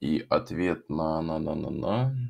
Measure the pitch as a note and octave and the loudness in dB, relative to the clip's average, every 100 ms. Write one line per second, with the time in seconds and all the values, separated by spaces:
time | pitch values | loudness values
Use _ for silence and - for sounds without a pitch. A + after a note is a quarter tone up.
0 | D2+ D#2 - D2+ - E2+ F2+ D#2+ - D2+ | 0 0 2 0 0 0 0 0 -2 -2
1 | D#2 D#2+ E2 D#2+ D#2+ D2+ C#2+ D2 - A2 | 0 0 0 -2 -2 -2 -4 -4 0 2
2 | C3 C3 | 2 0